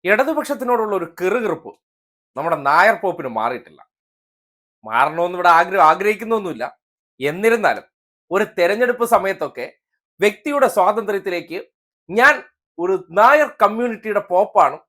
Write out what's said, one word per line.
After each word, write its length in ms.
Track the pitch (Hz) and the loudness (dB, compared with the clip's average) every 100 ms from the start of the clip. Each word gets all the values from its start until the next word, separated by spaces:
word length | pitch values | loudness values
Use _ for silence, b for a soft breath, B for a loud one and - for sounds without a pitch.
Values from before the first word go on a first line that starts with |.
ഇടതുപക്ഷത്തിനോടുള്ള 920 | 180 214 269 311 - 285 247 240 214 196 | 2 2 2 -2 -4 -6 -2 -2 -2 -4
ഒരു 200 | 170 - | -6 -4
കിറുകിറുപ്പ് 520 | 180 233 214 160 - - _ _ _ _ _ 127 | -2 -2 -4 -6 -10 -20 _ _ _ _ _ -8
നമ്മുടെ 180 | 156 156 | -4 -2
നായർ 400 | 139 156 202 - | 2 4 4 2
പോപ്പിന് 320 | 190 - 131 | -4 -6 -8
മാറിയിട്ടില്ല. 600 | 113 113 123 - 73 _ _ _ _ _ _ _ _ _ _ 107 | -4 -4 -6 -14 _ _ _ _ _ _ _ _ _ _ _ -4
മാറണമെന്ന് 520 | 113 147 160 175 180 | 0 0 0 -4 2
ഇവിടെ 120 | 175 | 4
ആഗ്രഹം, 340 | 165 180 190 | 4 4 4
ആഗ്രഹിക്കുന്നൊന്നുമില്ല. 920 | 156 170 208 208 226 226 185 120 131 _ _ _ _ _ | 4 4 0 -4 -4 -4 -4 -8 -10 _ _ _ _ _
എന്നിരുന്നാലും 640 | 139 170 220 226 175 104 _ _ _ _ _ | -6 0 0 2 0 -2 _ _ _ _ _
ഒരു 140 | 185 214 - | -2 -2 -2
തെരഞ്ഞെടുപ്പ് 460 | 175 214 240 240 233 | 0 0 -2 -2 0
സമയത്തൊക്കെ 680 | 214 190 190 143 - 127 _ _ _ _ _ | 0 0 -6 -8 -10 -14 _ _ _ _ _
വ്യക്തിയുടെ 480 | 202 202 294 285 254 | -2 -2 -4 0 2
സ്വാതന്ത്ര്യത്തിലേക്ക്, 960 | 202 185 214 202 196 196 175 - 175 - _ _ _ - | 2 0 0 -4 -6 -4 -8 -8 -14 -14 _ _ _ -6
"ഞാൻ 340 | 202 262 285 - _ _ - | 2 2 2 -8 _ _ -8
ഒരു 280 | 175 190 170 | -4 -4 -2
നായർ 440 | 170 233 302 294 - | 2 4 4 2 0
കമ്മ്യൂണിറ്റിയുടെ 580 | 208 220 240 220 220 202 | -2 0 -6 -6 -4 -4
പോപ്പാണ് 580 | - 180 202 202 147 143 | 0 0 2 2 2 0